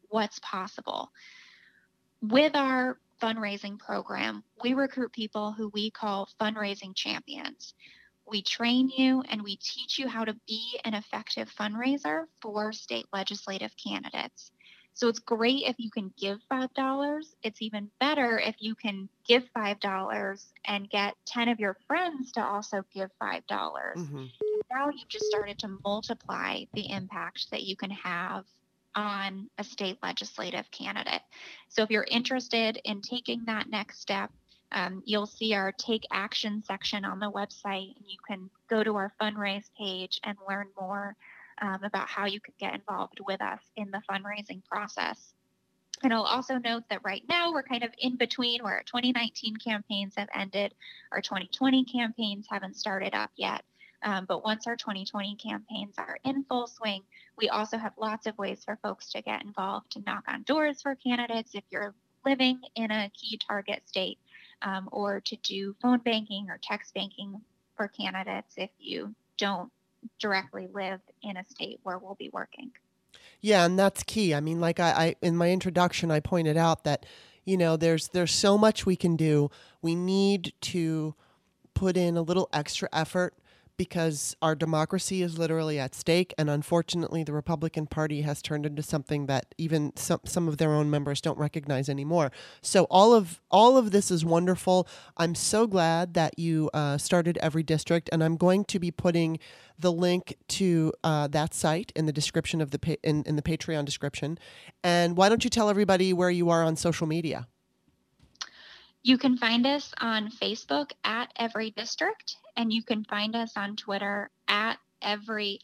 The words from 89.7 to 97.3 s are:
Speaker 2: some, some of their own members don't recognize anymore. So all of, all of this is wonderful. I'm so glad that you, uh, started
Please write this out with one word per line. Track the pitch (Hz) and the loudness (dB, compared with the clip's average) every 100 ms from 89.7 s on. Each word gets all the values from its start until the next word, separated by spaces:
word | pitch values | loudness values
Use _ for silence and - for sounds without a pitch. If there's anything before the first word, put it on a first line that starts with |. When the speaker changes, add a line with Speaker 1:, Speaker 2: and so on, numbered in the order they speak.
| 156 147 - | 2 0 -2
Speaker 2:
some, | - 170 | 0 0
some | - 185 170 | 0 0 0
of | 147 | 2
their | 156 | 4
own | 151 147 | 4 4
members | 147 143 143 | 2 0 -2
don't | 165 - | -2 0
recognize | 147 165 143 131 135 | -2 -2 -2 0 0
anymore. | 139 143 170 139 - - - | -2 2 2 2 -2 -16 -12
So | - 196 170 | 4 6 8
all | 185 220 | 10 10
of, | 233 170 - _ | 10 6 -4 _
all | 185 233 262 | 8 10 10
of | 214 | 8
this | 202 202 | 4 4
is | 175 | 2
wonderful. | 165 165 180 180 - 185 175 - - - | 4 4 4 2 6 4 4 -4 -18 0
I'm | 170 | 0
so | 165 - 214 226 | 2 2 4 4
glad | 190 165 165 175 | 6 6 4 4
that | 170 160 - | 4 2 2
you, | 165 160 151 | 2 4 4
uh, | 151 147 143 | 2 2 0
started | - 180 170 | 4 4 4